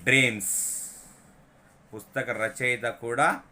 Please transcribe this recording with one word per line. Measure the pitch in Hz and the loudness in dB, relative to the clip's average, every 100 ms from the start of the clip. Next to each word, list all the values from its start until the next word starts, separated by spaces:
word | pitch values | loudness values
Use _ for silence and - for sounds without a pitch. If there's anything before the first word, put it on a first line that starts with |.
Dreams | - 131 127 107 98 - - - - - - - - _ _ _ _ _ _ 110 | 4 6 6 2 -4 -2 -2 -6 -10 -16 -20 -20 -20 _ _ _ _ _ _ -18
పుస్తక | - 135 123 | -10 -6 -4
రచయిత | 110 110 - 127 123 | -2 -4 -2 -2 -2
కూడా | 117 113 117 120 160 240 - | -4 -6 -4 2 2 2 -6